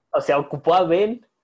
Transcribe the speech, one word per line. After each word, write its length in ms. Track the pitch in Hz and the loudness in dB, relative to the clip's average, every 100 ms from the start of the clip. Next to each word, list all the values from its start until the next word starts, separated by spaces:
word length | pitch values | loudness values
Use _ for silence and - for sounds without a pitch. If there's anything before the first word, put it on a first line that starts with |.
| _ | _
O 80 | 151 | -4
sea, 180 | - 143 | 0 -2
ocupó 360 | 143 143 - | -2 -6 0
a 100 | 180 | 2
Ben 420 | 180 175 214 240 _ _ | 2 0 0 -4 _ _